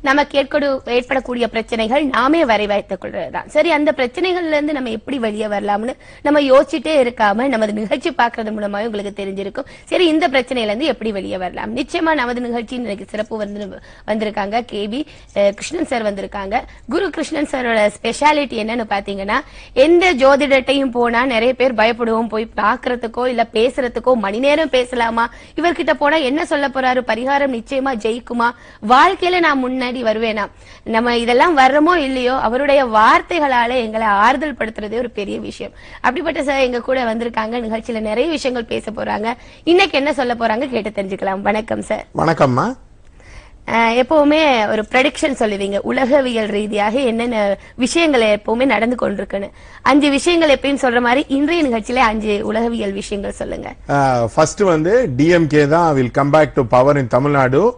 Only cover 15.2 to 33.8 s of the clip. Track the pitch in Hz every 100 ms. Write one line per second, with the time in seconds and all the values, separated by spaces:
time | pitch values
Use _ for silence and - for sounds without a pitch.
15.2 | - - 202 202 - 339 320 247 214 202
16.2 | 190 208 196 233 - - - 294 381 294
17.2 | 302 311 294 269 247 226 208 - 233 -
18.2 | 285 302 269 233 214 240 220 202 202 196
19.2 | 196 233 302 - - - 294 349 359 277
20.2 | 262 277 285 269 262 277 269 233 240 233
21.2 | 262 233 233 254 254 226 220 233 233 220
22.2 | 233 220 226 - 208 247 254 247 233 233
23.2 | 247 240 220 220 240 247 247 233 240 254
24.2 | 196 214 277 294 320 254 247 247 226 233
25.2 | 233 - - - 330 339 294 302 285 320
26.2 | 254 294 349 294 285 262 262 254 247 220
27.2 | 254 277 277 240 226 269 269 240 220 233
28.2 | - 240 233 240 - - 208 254 330 392
29.2 | 349 359 330 277 254 254 247 247 226 220
30.2 | 226 214 202 - - - - 226 240 240
31.2 | 233 247 330 302 262 285 302 349 269 262
32.2 | 247 262 220 240 285 277 254 220 220 330
33.2 | 330 349 294 247 233 254